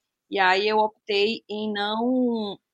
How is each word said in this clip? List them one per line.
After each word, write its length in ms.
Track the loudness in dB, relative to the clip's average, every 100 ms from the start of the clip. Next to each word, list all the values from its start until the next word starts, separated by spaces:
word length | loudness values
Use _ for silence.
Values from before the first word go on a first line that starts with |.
| _ _ _
E 80 | 2
aí, 280 | 4 4 2
eu 100 | 2
optei 640 | 0 -4 -4 0 0 -2 -8
em 240 | -6 -4
não, 840 | -4 -4 -2 0 2 0 -2 -6 -10 _